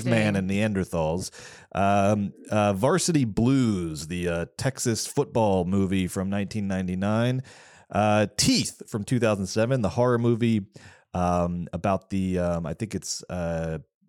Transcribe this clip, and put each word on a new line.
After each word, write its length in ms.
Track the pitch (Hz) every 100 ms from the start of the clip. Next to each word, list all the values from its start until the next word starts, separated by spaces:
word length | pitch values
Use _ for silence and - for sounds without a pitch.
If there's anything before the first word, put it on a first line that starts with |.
caveman 340 | 120 113 107 98
and 140 | 95
Neanderthals. 800 | 98 110 98 87 85 78 87 - - - - - -
Um, 580 | 98 101 98 107 101 - -
uh, 240 | 107 104
Varsity 520 | 98 127 175 - 151 120
Blues, 840 | 95 120 139 120 98 85 78 78
the, 200 | 90 87
uh, 160 | 85 82 -
Texas 480 | 135 - 120 110 -
football 600 | - - 120 107 95 87
movie 420 | 98 95 95 90
from 200 | 101 95
nineteen 360 | 101 98 107 98
ninety-nine. 760 | 95 92 92 98 110 120 127 - - - - -
Uh, 340 | 98 107 107 104 -
Teeth 460 | - 254 - - -
from 140 | 117
two 160 | 101 123
thousand 260 | 110 101 92
seven, 380 | 110 117 135
the 60 | 98
horror 280 | 80 123 120
movie, 480 | 120 117 117 110 98 - - - _
um, 540 | 90 90 90 87 87 82
about 380 | 87 101 95 -
the, 300 | 98 92 90
um, 260 | 87 85 80
I 80 |
think 220 | 82 - 92
it's, 260 | - - -
uh, 480 | 90 85 82 82 78 - _